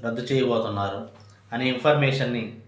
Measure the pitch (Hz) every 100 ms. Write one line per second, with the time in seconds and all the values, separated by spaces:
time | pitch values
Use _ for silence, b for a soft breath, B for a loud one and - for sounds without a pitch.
0 | 117 117 120 135 123 113 110 104 98 101
1 | 113 - B B - 120 127 123 151 147
2 | 135 131 135 120 107 -